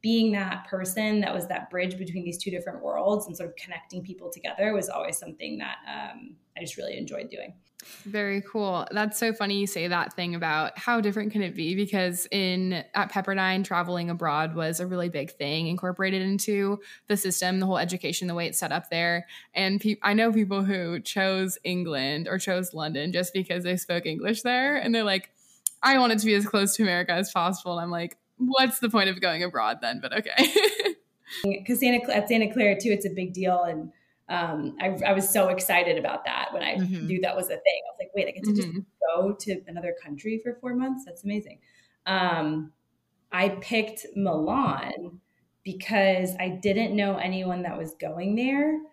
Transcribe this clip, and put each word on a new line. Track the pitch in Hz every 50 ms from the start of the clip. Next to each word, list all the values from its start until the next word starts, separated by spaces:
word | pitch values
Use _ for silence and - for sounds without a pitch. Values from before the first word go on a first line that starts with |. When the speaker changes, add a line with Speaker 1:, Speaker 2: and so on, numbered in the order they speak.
Speaker 1:
being | - 220 226 233 226 220
that | 208 202 196 185 185 185 -
person | - 196 185 185 185 - 220 214 214 214 208
that | 196 - -
was | 180 175 -
that | - - - -
bridge | 180 180 180 185 185 185
between | 190 180 170 185 175
these | 175 170 -
two | - 202
different | 180 175 170 - - -
worlds | - - 151 151 175 196 208 208 202
and | - 170
sort | - 175 170
of | -
connecting | - - 180 175 165 - _ 185 180
people | 165 190 180 - 175 170
together | - 170 - 156 - 185 196 208 214
was | 196 175 -
always | - - 165 - -
something | - - 165 151 - - 76 76 -
that, | - - - - - -
um, | - - - - - - - - 170 _ _ _ _
I | -
just | 175 - -
really | - - - - -
enjoyed | - - - - - -
doing. | - - - - - _ _ _ _ - - - - - -
Speaker 2:
Very | 202 202 208 208 202 196 202
cool. | 196 - - 220 208 196 180 170 - -
That's | - 208 214 214 214
so | - 233 226
funny | 220 226 208 202 202 202
you | 202 196
say | - 170 165
that | 175 175 175 160 - -
thing | - 175 175 170
about | 170 170 160 151 156 156 - -
how | - - 240 240 233
different | 208 208 190 214 208 214
can | 208 208
it | 196 175 -
be, | - 160 160 185
because | 190 202 190 202 196 185 180 175 180 - -
in, | - 202 190 185 180 180 185 185 185 165 - - -
at | 202 196 196
Pepperdine, | - 196 190 196 196 190 190 185 185 190 196
traveling | - 185 175 175 175 180 175 170 170
abroad | 170 170 170 156 143 151 160 160 160
was | 170 160 156 165 165
a | 180 180
really | 185 180 175 175
big | 165 147 135 170
thing | - _ 147 143 151 160 165 160
incorporated | 175 175 - 180 180 - 190 190 190 190
into | 190 190 196 196 - - 208 202 196 196 202 202 - - - - _
the | - 208
system, | 202 - 190 180 - 185 180 185 190
the | 190
whole | 190 185 -
education, | - 175 185 180 - 165 170 - 185
the | 180 170
way | 170 170 -
it's | 165 -
set | 185 160
up | - 175 170 -
there. | 170 165 170 170 170 170 170 - - - - _ -
And | 175 190 190 196 202
pe-, | - 214 208 -
I | - 202 208
know | 214 226 233
people | 220 220 208 185 202 196 196
who | 190 196 185 175 170 170 151
chose | - - - 202 190 190 190 190 190 185 180 -
England | - 180 180 180 175 170 151 135 131 139 147 151 170
or | 180 185 185
chose | - 196 185 180 185 180 -
London | 160 151 156 160 - 147 180
just | 180 175 180 175
because | - 190 185 - 175 180
they | 175 180 180
spoke | 180 - - 175 175 -
English | 160 156 - - 202 226 214
there. | - 240 247 247 262 285 294
And | 277 - 233
they're | 233 226 220
like, | 202 190 190 - - _ _ _ _ _ _ _ - - _ -
"I | 262 269 262
want | 254 233
it | 220 214
to | 214
be | 220 208
as | 202 202
close | 208 - 202 196 202 -
to | -
America | 220 190 175 175 180 175
as | 175 175 196 190
possible." | - 185 170 180 190 - - 180 175 170
And |
I'm | 170 175
like, | 175 170 170 175 - _ _ _ _
"What's | _ 254 247 269 262 262 247 - -
the | 240 226
point | 214 214 196 190
of | 190 185
going | 190 180 160 160 175
abroad | 180 170 123 110 107 120 -
then?" | 120 117 123 123
But | - 127 - 214
okay. | 214 - -
<laughs> | - 302 311 - 427 381 403 415 - 392 392 330 _ _ _ _ _ _ - - - - 196 196 196 -
Speaker 1:
'Cause | - 247 -
Santa | 269 247 247 240 240
Cla-, | - -
at | 208 202 -
Santa | 240 226 220 208
Clara | - 254 214 202 196 196
too, | - 240
it's | 202 202 -
a | 190
big | 180 185 185 180
deal. | - 180 185 180 180 175
And, | 175 170 160 156 160 160 _ _ _ _ _ _ _ -
um, | 175 175 170 165 156 151 147 151 - -
I, | 185 190 185 160 190
I | 202
was | 196 190 190 -
so | - 214 190 185
excited | 185 185 185 - 185 180 175 175 160 160
about | - - - - -
that | - - - - -
when | - -
I | - - -
Speaker 3:
Mm-hmm. | 196 185 180 190 170 -
Speaker 1:
knew | 165 180 180
that | 185 - -
was | 196 180
a | 180 -
thing. | - - 185 170 - -
I | -
was | - -
like, | 190 - -
"Wait, | 202 - -
I |
get | - 190 208
to | 208 208
just | 202 185 170
Speaker 2:
Mm-hmm. | 165 190 185 _ _ _ - 160 170
Speaker 1:
go | 180 190 196 202 202
to | - 214 190 175 -
another | - 170 170 170 180 170 -
country | - 156 147 143 - 214 220 220
for | - 247 233 -
four | - 254 240
months? | 247 254 269 262 262 -
That's | - - - -
amazing." | 202 208 208 214 - - _ _ _ _ _ _ _ _ _ _
Um, | 180 190 185 180 180 170 165 156 151 156 156 156 156 _ _ _ _ _ _ _ _ _ _ _ _
I | - 180 190 202 190 -
picked | - - 240 220 214 214 - - - - -
Milan | 202 196 185 160 156 156 160 220 277 262 175 143 135 - - - - 349 175 170 180 _ _ _ _ _ _ _ _ _
because | 190 185 190 - - 226 202 196 196 185 185 185 180 180 -
I | 185 185
didn't | 185 - - 202 196 214 226 196 196
know | 208 202 196 196 -
anyone | - 185 185 185 185 185 180 180
that | 175 170 - 165
was | 165 160 -
going | _ - 156 156 170 175 196 208
there | 233 247 262 277 277 294 311 311 311 311 -